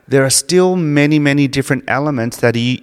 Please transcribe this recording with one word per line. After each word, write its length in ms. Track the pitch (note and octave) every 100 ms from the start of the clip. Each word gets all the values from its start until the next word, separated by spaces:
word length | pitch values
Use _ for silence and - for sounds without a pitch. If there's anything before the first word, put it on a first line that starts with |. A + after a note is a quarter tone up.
| -
there 160 | C3+
are 60 | C3+
still 440 | - - F3+ F#3
many, 460 | F#3 D#3 C#3+ D3 D3+
many 260 | D3 C#3+ C#3
different 380 | C3+ C3 C3 -
elements 520 | B2+ D3+ C3 A#2 -
that 180 | A#2+ A#2
you, 220 | A#2+ B2+